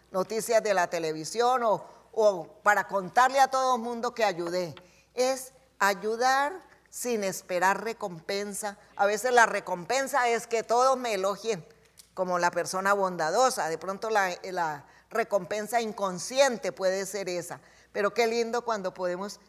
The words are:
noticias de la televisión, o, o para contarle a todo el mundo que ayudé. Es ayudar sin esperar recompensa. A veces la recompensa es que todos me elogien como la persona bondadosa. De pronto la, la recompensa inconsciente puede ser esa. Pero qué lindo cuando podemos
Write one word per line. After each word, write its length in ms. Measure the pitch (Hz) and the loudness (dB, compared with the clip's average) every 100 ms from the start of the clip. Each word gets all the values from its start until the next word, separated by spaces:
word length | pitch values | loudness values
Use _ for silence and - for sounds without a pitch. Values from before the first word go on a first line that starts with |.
| _ | _
noticias 520 | 190 185 220 226 220 | -4 -2 -4 0 2
de 120 | 214 | 2
la 140 | 185 175 | 2 2
televisión, 720 | 170 160 156 151 220 240 254 | -2 -4 -6 -6 0 2 4
o, 200 | 233 180 - - _ | 2 0 -2 -20 _
o 340 | - 214 185 151 - | 2 4 2 -8 -2
para 240 | 202 202 185 | 2 2 2
contarle 540 | 196 180 - 262 269 | -4 0 4 4 6
a 80 | 269 | 4
todo 280 | 269 262 247 | 4 2 0
el 60 | |
mundo 320 | 233 233 233 | -2 -4 -4
que 100 | 233 | 0
ayudé. 500 | 208 170 170 180 170 - - _ _ | 0 0 -4 -4 -6 -10 -20 _ _
Es 380 | 240 254 262 - _ _ - | -2 -2 -2 -8 _ _ 0
ayudar 720 | 202 190 208 226 254 269 285 381 - _ _ | 0 0 -4 0 2 2 0 -6 -18 _ _
sin 340 | - 247 226 | -8 -4 -2
esperar 600 | 196 180 - 180 185 196 | -4 -6 -4 0 2 0
recompensa. 920 | 214 220 202 165 - 196 208 196 208 202 - - | -4 -8 -10 -10 -6 -6 -6 -8 -10 -12 -12 0
A 100 | 202 | 0
veces 260 | 208 240 | 2 4
la 140 | 247 220 | 6 6
recompensa 840 | 202 190 180 170 254 269 269 240 | 2 -4 -8 -2 -2 0 0 2
es 180 | 233 - | 0 -2
que 160 | 226 | -4
todos 360 | - 233 262 262 | 0 4 4 2
me 160 | 240 | -2
elogien 520 | 202 190 190 226 190 - - _ _ - | -2 -2 -2 -4 -6 -8 -20 _ _ -14
como 260 | - 180 175 | -6 -2 2
la 120 | 175 | 2
persona 420 | 175 165 185 196 | 0 -4 -2 2
bondadosa. 760 | 202 190 175 160 202 254 208 160 | 2 2 0 0 4 4 2 -4
De 80 | 160 | -4
pronto 320 | 180 196 220 | -6 -6 0
la, 200 | 214 190 170 | 2 2 -2
la 420 | 185 180 160 147 - - _ | -6 -4 -4 -4 -14 -20 _
recompensa 720 | 220 220 202 180 208 208 240 | -4 0 -2 -2 -6 -2 -2
inconsciente 880 | 220 196 196 180 - 262 277 226 190 | -2 -4 -4 -4 -4 4 4 2 -6
puede 340 | 180 185 190 190 | -2 -2 -2 -4
ser 240 | 202 185 | -6 -6
esa. 300 | 175 165 139 _ _ _ | -6 -8 -14 _ _ _
Pero 200 | 202 202 | -2 0
qué 140 | 208 233 | 2 0
lindo 360 | 233 226 240 | 2 0 -2
cuando 300 | 233 214 185 | -2 -4 -4
podemos 480 | 180 180 180 202 - | -4 -4 -4 -8 -14